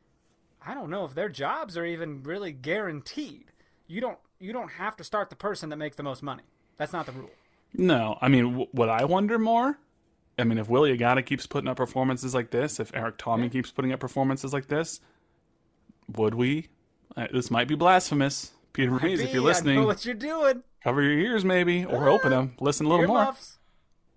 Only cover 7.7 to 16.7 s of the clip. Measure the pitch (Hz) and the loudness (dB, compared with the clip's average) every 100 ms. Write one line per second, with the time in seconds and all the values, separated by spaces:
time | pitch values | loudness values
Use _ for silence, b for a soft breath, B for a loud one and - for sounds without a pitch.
7.7 | - 180 135 110 - 131 131 120 123 - | 0 4 4 2 0 4 6 4 0 -4
8.7 | 127 113 113 143 185 208 226 220 233 262 | 0 2 2 2 2 2 0 2 2 2
9.7 | 294 _ _ _ _ _ - 117 113 107 | -2 _ _ _ _ _ 0 0 0 2
10.7 | 127 151 123 120 127 123 135 - 143 131 | 4 4 4 4 4 0 -6 -4 -4 -4
11.7 | 127 123 135 131 127 131 123 113 120 147 | -4 -2 0 0 -2 -2 -2 0 -2 -2
12.7 | - 110 - 113 - - 113 120 127 123 | -4 -6 -4 -6 -6 -2 0 0 -2 -4
13.7 | - 131 131 127 143 135 135 135 139 131 | -4 -4 -4 -4 -2 0 -2 -4 -6 -2
14.7 | 147 160 - b b b b _ _ _ | -4 -4 -8 b b b b _ _ _
15.7 | _ _ _ - 104 107 113 123 151 - | _ _ _ -12 0 0 2 0 0 -6